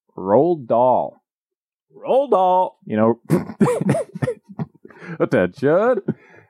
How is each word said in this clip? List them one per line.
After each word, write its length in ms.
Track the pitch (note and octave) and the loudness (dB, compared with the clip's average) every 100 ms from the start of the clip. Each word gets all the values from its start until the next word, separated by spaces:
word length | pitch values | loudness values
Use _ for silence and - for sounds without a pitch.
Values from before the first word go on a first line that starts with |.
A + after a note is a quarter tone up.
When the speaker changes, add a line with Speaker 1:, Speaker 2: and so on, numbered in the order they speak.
| _ - | _ -10
Speaker 1:
Roald 500 | F#2+ A2+ E3+ E3 A2+ | 0 2 2 -2 -2
Dahl. 560 | A#2 B2+ G#2 C#2+ - _ _ _ _ _ _ _ - | 0 2 2 -2 -10 _ _ _ _ _ _ _ -10
Speaker 2:
Roald 340 | - B3 C#4+ | -2 0 2
Dahl. 480 | G3 F#3 F#3 F#3 - | 2 2 2 0 -6
Speaker 1:
You 120 | - G#2+ | -6 0
know, 240 | A2+ A#2 - | 2 0 -2
<laughs> 260 | F#3 - - A#4+ A#4+ - D#5+ - - - G#4+ - G3 F3 _ - - F3+ D#3+ | -2 -2 -2 0 0 -2 -2 -4 -6 -6 -6 -12 -12 -12 _ -20 -20 -14 -6
attention. 800 | - A#2+ F2+ - C#3 F3 A#3 B3 - - _ - | 0 2 0 0 0 2 2 0 -4 -8 _ -20